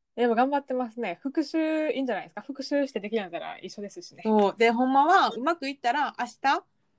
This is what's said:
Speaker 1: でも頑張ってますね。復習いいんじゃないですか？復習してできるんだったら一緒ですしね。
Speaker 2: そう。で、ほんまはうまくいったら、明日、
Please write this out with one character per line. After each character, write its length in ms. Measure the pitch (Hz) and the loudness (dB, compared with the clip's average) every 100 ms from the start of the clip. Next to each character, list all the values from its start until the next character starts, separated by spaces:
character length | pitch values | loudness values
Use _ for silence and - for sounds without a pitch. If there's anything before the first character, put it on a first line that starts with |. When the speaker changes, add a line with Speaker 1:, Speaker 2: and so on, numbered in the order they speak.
| _ | _
Speaker 1:
で 140 | - 240 | -2 0
も 60 | |
頑 160 | 226 262 | 2 2
張 80 | 285 | 0
っ 60 | |
て 100 | 277 | -2
ま 160 | 254 247 | -6 -6
す 100 | 233 | -6
ね。 180 | 220 175 | -6 -6
復 200 | 277 294 | -6 -4
習 480 | 294 330 311 311 311 | -2 -2 -2 0 -2
い 60 | 254 | -2
い 40 | |
ん 40 | 262 | -2
じ 60 | |
ゃ 20 | |
な 60 | 196 | -4
い 40 | |
で 40 | 151 | -6
す 60 | |
か？ 80 | - | -12
復 200 | - 269 | -12 -10
習 240 | 269 285 277 | -4 -2 -2
し 60 | |
て 80 | 214 | -4
で 80 | 208 | -6
き 80 | 220 | -6
る 100 | 185 | -6
ん 40 | |
だ 80 | 170 | -8
っ 20 | |
た 60 | 160 | -10
ら 120 | 165 | -12
一 120 | 185 | -14
緒 100 | - | -14
で 80 | 202 | -14
す 140 | - | -14
し 120 | - | -20
ね。 80 | - | -6
Speaker 2:
そ 280 | 220 214 202 | 2 4 4
う。 40 | - | 4
で、 120 | 233 | 4
ほ 140 | 233 | 4
ん 80 | 254 | 2
ま 140 | 269 294 | 4 6
は 240 | 370 254 | 6 4
う 100 | 220 | 0
ま 160 | 277 339 | -2 -2
く 140 | 277 | -4
い 20 | |
っ 80 | 277 | -4
た 140 | 240 | -2
ら、 200 | 285 262 - | 0 -2 -4
明 80 | 240 | -8
日、 380 | - 269 320 - _ _ | -4 0 0 -2 _ _